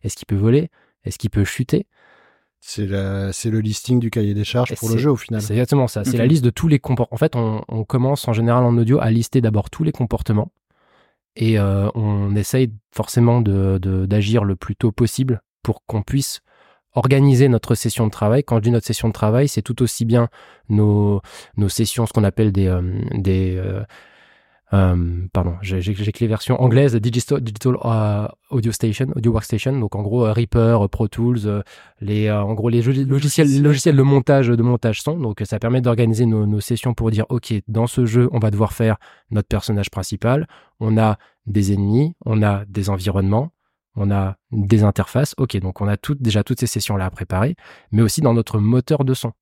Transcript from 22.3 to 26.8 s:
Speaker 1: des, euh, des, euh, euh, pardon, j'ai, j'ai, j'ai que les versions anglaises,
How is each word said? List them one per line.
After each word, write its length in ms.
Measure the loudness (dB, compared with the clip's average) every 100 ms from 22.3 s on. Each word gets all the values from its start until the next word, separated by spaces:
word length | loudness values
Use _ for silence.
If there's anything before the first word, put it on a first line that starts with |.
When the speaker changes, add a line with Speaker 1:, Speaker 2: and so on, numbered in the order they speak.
| 2 0
Speaker 1:
des, 140 | 2 0
euh, 340 | 0 -2 -4 -4
des, 420 | -2 0 0 -2 -4
euh, 260 | -6 -8 -10 -16 -20 _ _ _ _ _ _
euh, 540 | 2 4 2 0 -4 -4
pardon, 240 | -2 -2 -6
j'ai, 180 | -6 -4
j'ai, 140 | -4
j'ai 180 | -4 -4
que 80 | -2
les 80 | -2
versions 320 | -2 -2 2
anglaises, 320 | 4 4